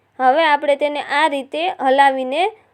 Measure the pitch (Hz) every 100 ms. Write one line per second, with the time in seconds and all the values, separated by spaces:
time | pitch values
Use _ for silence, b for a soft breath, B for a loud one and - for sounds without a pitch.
0 | _ - 254 294 320 294 285 285 294 294
1 | - 285 311 277 254 302 320 - 269 269
2 | 277 262 254 294 403 440 b